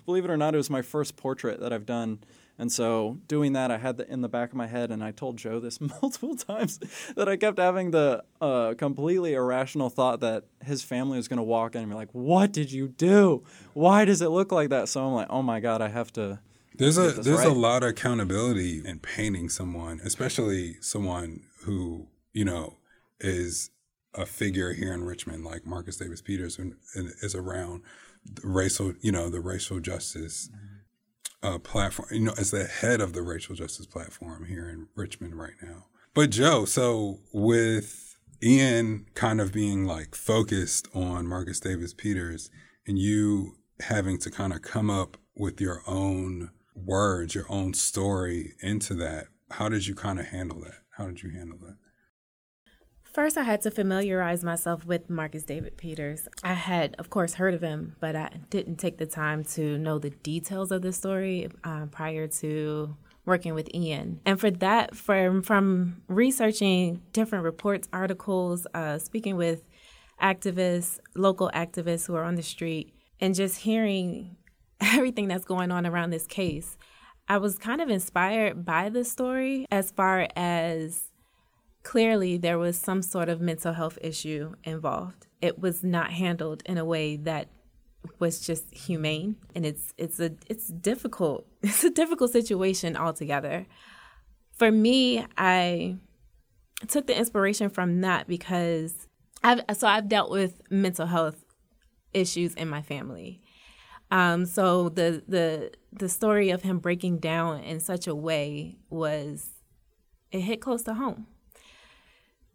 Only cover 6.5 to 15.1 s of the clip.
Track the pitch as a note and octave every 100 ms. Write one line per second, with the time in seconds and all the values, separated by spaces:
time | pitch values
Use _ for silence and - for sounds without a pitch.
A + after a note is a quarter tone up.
6.5 | A3 G3 - - - - - G3 F#3+ G#3+
7.5 | F#3+ F3+ F#3 F3+ D#3+ C#3+ A#2+ - - D3
8.5 | B2+ A2+ A#2+ C#3+ C3+ D#3 F#3 E3+ C3 B2+
9.5 | B2+ C3+ D3+ B2+ C3+ B2+ A#2 A#2+ A2 -
10.5 | _ C3 C3+ - B2 C3+ B2+ A#2 B2 A2
11.5 | A2+ A2+ A#2+ G#2+ G#2+ G#2+ B2 C3+ F3+ G3+
12.5 | D3+ C#3 C3 C3+ - E3+ G#3 F#3+ B2+ -
13.5 | - - D3 F3 G3+ G3+ F3 E3+ F3 F#3+
14.5 | F3 D3 C3+ - C3+ C3+